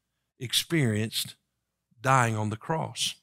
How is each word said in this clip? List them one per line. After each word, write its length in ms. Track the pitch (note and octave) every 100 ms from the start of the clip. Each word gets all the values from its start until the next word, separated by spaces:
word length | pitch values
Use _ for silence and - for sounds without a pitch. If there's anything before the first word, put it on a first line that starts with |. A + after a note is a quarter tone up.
| _ _ _ _
experienced 960 | B2 - - E3 A#2+ G#2 A2 - - - _ _ _ _ _ _
dying 340 | B2+ C3+ A2+
on 140 | A2 G#2
the 80 | G#2+
cross. 600 | - D#3+ A2+ - - -